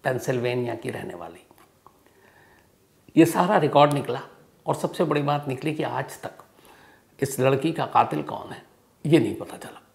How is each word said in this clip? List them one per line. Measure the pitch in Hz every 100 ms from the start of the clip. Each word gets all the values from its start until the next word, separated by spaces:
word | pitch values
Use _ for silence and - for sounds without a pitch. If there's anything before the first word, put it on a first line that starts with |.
पेंसिल्वेनिया | 143 127 - 127 123 123 120
की | 117 127
रहने | 113 -
वाली। | 87 82 87 _ _ _ _ - _ _ _ _ _ _ _ _ _ _ _ - -
ये | 165
सारा | - 180 208
रिकॉर्ड | 151 143 147
निकला | 143 123 127 - - _ _ -
और |
सबसे | 143 - -
बड़ी | 165 147
बात | 143 147 143
निकली | 127 160
कि | 156
आज | 131 123 135 -
तक | - - - _ - - - _ _ -
इस | 135 -
लड़की | 131 135 160
का | 160 127
कातिल | 113 113 151
कौन | 143 - -
है, | - - _ _ _
ये | 151 156
नहीं | 104
पता | 98 101 -
चला। | - - _